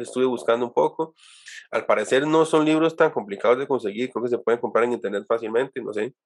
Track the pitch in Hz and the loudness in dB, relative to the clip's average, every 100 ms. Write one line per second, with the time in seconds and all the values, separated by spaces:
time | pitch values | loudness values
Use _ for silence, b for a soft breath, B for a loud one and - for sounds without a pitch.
0 | 120 127 131 120 - 117 120 131 151 - | -2 -2 0 0 0 0 0 0 0 -2
1 | 160 B B B B B B 113 - 107 | -8 B B B B B B -4 0 0
2 | 104 127 151 160 160 156 151 156 160 160 | 2 2 4 4 4 4 4 2 2 2
3 | 156 131 101 98 104 123 139 127 107 104 | 2 2 -6 -2 2 2 2 -4 -4 -6
4 | 127 110 120 120 - 117 120 110 120 120 | -6 -4 -2 -2 0 -2 0 0 0 0
5 | 104 101 104 117 113 117 135 131 104 107 | -4 -6 -2 -4 0 -2 -2 -6 -8 -6
6 | 113 - | -6 -8